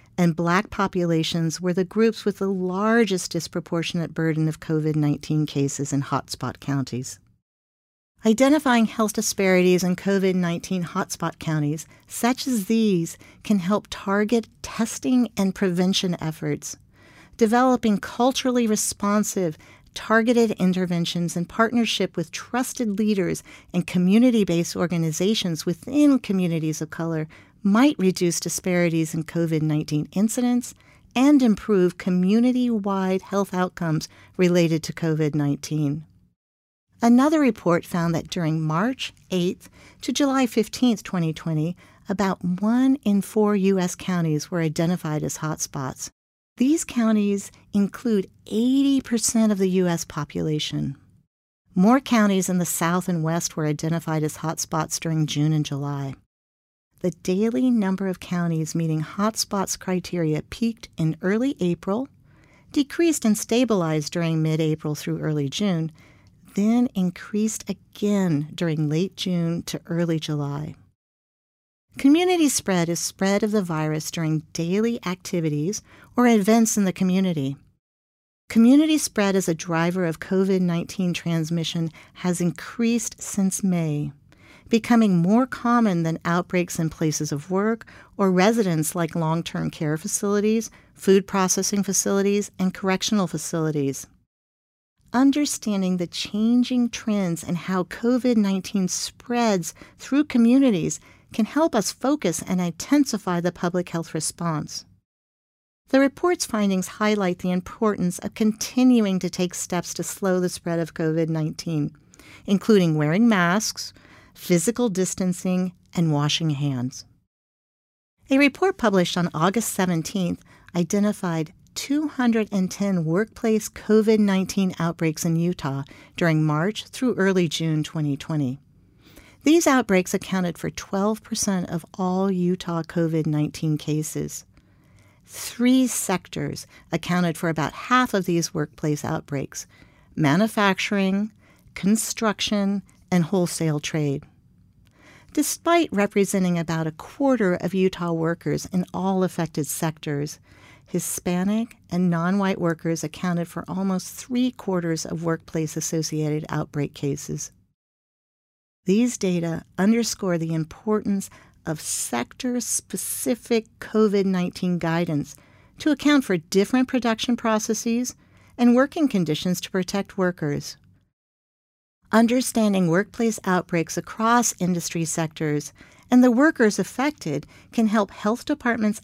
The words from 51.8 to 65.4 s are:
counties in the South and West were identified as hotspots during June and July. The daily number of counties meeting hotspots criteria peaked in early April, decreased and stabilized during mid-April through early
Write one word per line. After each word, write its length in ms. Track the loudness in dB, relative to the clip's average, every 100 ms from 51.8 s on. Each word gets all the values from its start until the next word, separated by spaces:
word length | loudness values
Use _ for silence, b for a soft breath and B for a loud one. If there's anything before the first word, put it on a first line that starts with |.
| 4 4
counties 480 | 4 2 4 2 0
in 100 | -2
the 80 | -2
South 440 | -2 0 0 -2
and 140 | -2
West 340 | -2 -2 -4 -4
were 80 | -2
identified 580 | -2 -2 -4 -2 -2
as 140 | -2 -4
hotspots 640 | -6 -6 -4 -4 -4 -6
during 260 | -4 -2 0
June 260 | 0 2
and 140 | 2 -2
July. 480 | -4 -6 -6 -8 -10 _ _ _ _ _ _ _ _
The 100 | -6
daily 580 | -4 -2 0 0 2 2
number 380 | 2 2 0 -4
of 140 | -6
counties 540 | -6 -4 -2 -2 -2 -2
meeting 260 | -2 -2
hotspots 760 | -4 -4 -2 -2 -4 -4 -4 -6
criteria 640 | -4 -4 -4 -2 -2 -2
peaked 440 | -6 -4 -4 -4 -10 -2
in 220 | -2 0
early 360 | -2 0 -2 -2
April, 480 | -2 -2 -4 -4 -6 _ b b b b b
decreased 540 | -2 -2 2 2 2 2
and 120 | 0
stabilized 760 | 0 2 2 2 2 0 -2
during 280 | -2 0 0
mid-April 540 | 2 2 0 0 -4 -6
through 240 | -4 -4
early 300 | -2 -2